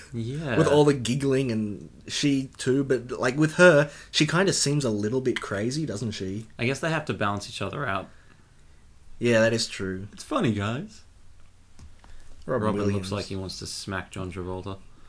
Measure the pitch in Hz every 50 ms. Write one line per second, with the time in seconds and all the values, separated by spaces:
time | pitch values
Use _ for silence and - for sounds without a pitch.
0 | - - - 117 113 117 135 151 165 143 117 156 160 147 143 147 147 147 143 135
1 | 117 107 123 143 139 139 131 135 139 127 113 110 107 104 101 - - - - -
2 | - - - - - 147 139 135 135 131 - - - 135 127 139 139 135 139 120
3 | 113 123 127 - 98 131 123 143 156 156 156 - 180 180 160 143 147 147 - -
4 | - - - - 156 151 156 170 196 185 143 - - 139 143 147 139 120 107 104
5 | 104 107 123 131 131 127 113 - - - 107 98 104 120 131 156 160 120 98 101
6 | 123 110 98 - 95 92 95 107 110 - - - 123 120 135 - - 165 160 156
7 | 151 - 117 92 107 101 104 101 - - - - 104 95 95 - 143 123 95 95
8 | 92 - - - - - - - - - - - - - - - - - - -
9 | - - - - 117 120 117 110 110 117 117 110 - - - - 101 95 92 95
10 | 95 101 - - - - 311 277 208 131 104 101 98 107 117 135 202 214 - -
11 | - - - - - - - - - - - - - - - - - - - -
12 | - - - - - - - - - - 139 123 107 110 101 101 104 101 101 101
13 | 92 92 101 101 92 - 98 95 95 92 90 - 95 92 - - - - 98 92
14 | 92 - - 101 95 92 87 98 90 90 92 92 92 98 98 - - - - -
15 | -